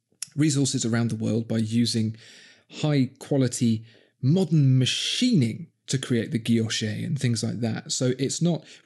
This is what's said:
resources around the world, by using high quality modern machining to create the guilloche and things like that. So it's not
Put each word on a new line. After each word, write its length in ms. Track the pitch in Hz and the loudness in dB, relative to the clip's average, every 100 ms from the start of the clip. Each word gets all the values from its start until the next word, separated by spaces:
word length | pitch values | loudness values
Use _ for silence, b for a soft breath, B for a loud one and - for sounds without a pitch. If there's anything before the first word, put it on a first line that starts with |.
| _ _ - | _ _ -8
resources 520 | - 156 139 131 127 117 | 0 0 2 0 0 0
around 240 | 117 117 | 0 0
the 80 | 110 | -2
world, 280 | 110 110 113 | -2 -2 0
by 120 | 113 | -2
using 580 | 110 117 113 113 110 113 B B B B _ - | 0 0 2 0 -2 -6 B B B B _ -4
high 280 | 151 147 127 - | 0 2 0 -4
quality 640 | - 143 127 - 120 110 b b b _ | -4 0 0 0 0 0 b b b _
modern 560 | 127 180 190 160 135 131 | 2 2 4 4 6 4
machining 880 | 123 - - - 254 208 117 - 165 _ - | 2 -2 -4 0 2 4 2 -2 -12 _ -6
to 100 | 135 | -6
create 340 | - 120 107 | -2 -2 -2
the 80 | 117 | -4
guilloche 640 | 113 117 113 - 110 107 113 | 2 2 2 -2 -4 -4 -4
and 140 | 139 | -2
things 240 | 123 117 | -2 -2
like 160 | 113 113 | -4 -4
that. 320 | 117 113 - | -4 -4 -6
So 220 | - 127 123 | -2 -2 0
it's 240 | 135 - | -4 0
not 220 | 170 147 B B | 0 0 B B